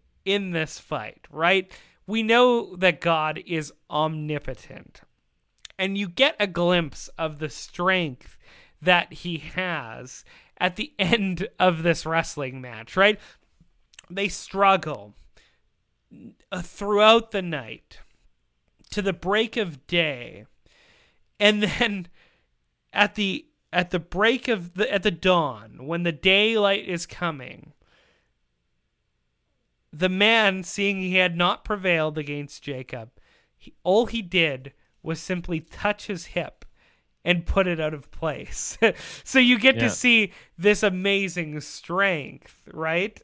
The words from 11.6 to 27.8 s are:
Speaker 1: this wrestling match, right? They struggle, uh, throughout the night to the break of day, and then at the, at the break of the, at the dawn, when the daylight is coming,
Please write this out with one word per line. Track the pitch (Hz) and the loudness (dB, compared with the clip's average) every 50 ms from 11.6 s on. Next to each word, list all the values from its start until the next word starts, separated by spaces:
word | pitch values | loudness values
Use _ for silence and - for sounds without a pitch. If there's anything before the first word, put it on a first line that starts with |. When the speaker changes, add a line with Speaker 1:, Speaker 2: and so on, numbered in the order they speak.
| 185 185 170 160 160 | 4 4 4 4 2
Speaker 1:
this | 175 160 - - | 0 0 0 0
wrestling | 160 160 165 165 - - - 143 131 127 135 | -2 0 0 0 -2 -4 -6 -6 -8 -8 -10
match, | 127 123 117 107 113 - - | -14 -14 -14 -16 -14 -4 2
right? | 180 196 208 214 - - - - _ _ _ _ _ _ _ _ _ _ _ _ - - - | 4 6 6 4 2 -4 -18 -20 _ _ _ _ _ _ _ _ _ _ _ _ -20 -20 -12
They | 175 196 202 196 | -6 -4 -4 -4
struggle, | - - - - - 196 202 196 190 180 - 160 147 104 101 107 101 - - - _ _ _ _ _ _ _ _ _ _ _ _ _ _ _ _ - - - - - _ _ - | -4 -6 -8 -6 0 2 4 4 4 4 0 -4 -8 -8 -10 -16 -20 -20 -20 -20 _ _ _ _ _ _ _ _ _ _ _ _ _ _ _ _ -20 -20 -20 -20 -20 _ _ -10
uh, | - 180 | -8 -8
throughout | 170 - - - 202 202 208 202 214 214 226 233 233 - | -8 -10 -10 -6 -2 2 4 6 8 8 6 6 4 0
the | - 202 | -6 -6
night | 180 175 165 143 117 110 120 120 _ _ - - - _ _ _ _ _ _ _ _ _ _ _ _ _ _ _ _ - | -4 -4 -6 -6 -8 -10 -16 -18 _ _ -20 -20 -20 _ _ _ _ _ _ _ _ _ _ _ _ _ _ _ _ -10
to | - 208 | -6 -4
the | 190 196 175 | -2 -2 -2
break | 175 - 180 202 214 226 220 - 247 | -2 -2 0 0 2 0 0 -2 -4
of | 214 180 147 131 _ - | -4 -4 -6 -12 _ -2
day, | 175 175 165 156 139 123 123 117 - - - - _ _ _ _ _ _ _ _ _ _ _ _ _ _ _ _ _ - | 0 0 0 0 -2 -8 -10 -14 -16 -18 -20 -20 _ _ _ _ _ _ _ _ _ _ _ _ _ _ _ _ _ 2
and | 208 208 214 208 | 4 4 4 4
then | 208 180 151 - 247 226 208 190 170 - - _ _ _ _ _ _ _ _ _ _ _ _ _ _ _ - | 2 0 0 0 0 0 -2 -4 -8 -12 -16 _ _ _ _ _ _ _ _ _ _ _ _ _ _ _ 0
at | - 202 202 - | 0 0 2 0
the, | - 208 196 185 - - _ _ _ _ _ - | -2 -2 -2 -2 -4 -8 _ _ _ _ _ -2
at | 180 180 175 | -2 -2 0
the | - 175 | -2 -4
break | 170 - - 180 208 226 254 240 - - | -4 -4 -2 0 2 2 2 0 0 -2
of | 233 190 175 175 - | -2 -2 -4 -6 -4
the, | 180 214 254 | -4 -2 0
at | - 196 175 | 0 0 0
the | 214 | 0
dawn, | 175 170 - 185 185 175 156 139 120 107 107 113 117 - 127 | -2 0 2 2 4 4 2 0 -4 -8 -14 -18 -18 -14 -8
when | 143 165 170 175 | -6 -4 -2 -2
the | 170 156 | -2 -2
daylight | 135 - 190 190 196 208 220 226 220 202 196 196 202 226 - | 0 4 4 6 6 4 4 2 2 4 2 2 0 -2 -4
is | 180 170 - | -6 -6 -6
coming, | - - - 180 170 156 135 123 - - - - - - _ | -8 -8 -6 -6 -6 -6 -6 -10 -16 -18 -20 -20 -20 -20 _